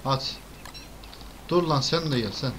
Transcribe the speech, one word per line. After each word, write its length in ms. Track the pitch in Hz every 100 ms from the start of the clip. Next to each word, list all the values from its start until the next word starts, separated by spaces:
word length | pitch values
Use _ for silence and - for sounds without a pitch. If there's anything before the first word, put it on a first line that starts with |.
Hadi. 200 | 135 131 - - - - - - - - - - - - -
Dur 140 | 175
lan 180 | 165 143
sen 300 | 131 165 160
de 80 | 131
gel 120 | 107
sen. 200 | 95 131